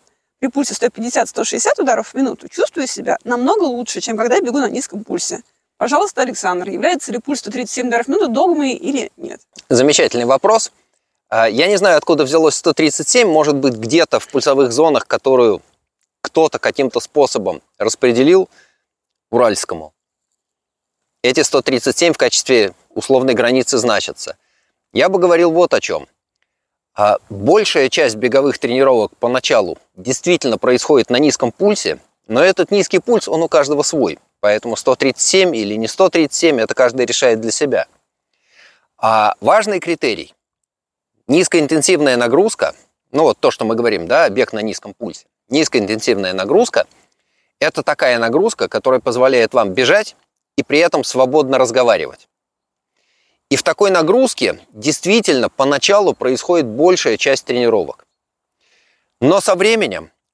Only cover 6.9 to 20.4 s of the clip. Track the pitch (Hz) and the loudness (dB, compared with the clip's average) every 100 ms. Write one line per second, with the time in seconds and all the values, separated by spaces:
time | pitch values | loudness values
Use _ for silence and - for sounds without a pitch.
6.9 | 349 - 233 - 277 - 247 247 - 247 | -2 -6 -10 -6 -8 -8 -10 -8 -6 -2
7.9 | 233 240 349 320 233 359 302 269 226 - | -2 0 0 0 2 2 2 -2 -4 -6
8.9 | 277 - - - - _ - - 123 139 | -6 -6 -12 -16 -16 _ -12 0 2 4
9.9 | 147 143 120 120 135 196 220 - _ _ | 4 2 0 0 2 4 2 0 _ _
10.9 | _ _ _ - 110 113 113 175 202 196 | _ _ _ -4 0 2 2 2 2 4
11.9 | 156 - 151 135 160 156 - 170 156 156 | 4 2 0 2 4 2 2 -2 0 0
12.9 | - 156 247 220 156 147 139 135 113 113 | 0 -2 2 2 2 2 2 0 -2 -2
13.9 | 156 156 113 - 135 147 139 131 117 160 | 0 2 -2 -2 -4 0 2 2 2 2
14.9 | 131 - 117 135 127 120 90 _ _ _ | 2 -2 -4 2 4 4 0 _ _ _
15.9 | _ _ _ - - 160 139 120 - 131 | _ _ _ -4 0 0 0 -4 -2 -2
16.9 | 120 - 147 135 123 92 80 _ - 104 | -4 -4 0 0 0 -4 -8 _ -6 -4
17.9 | - 123 117 139 185 - _ _ _ _ | 0 0 2 4 4 2 _ _ _ _
18.9 | _ _ _ - 117 120 98 - 85 78 | _ _ _ -4 0 2 0 -8 -12 -14
19.9 | _ _ _ _ _ | _ _ _ _ _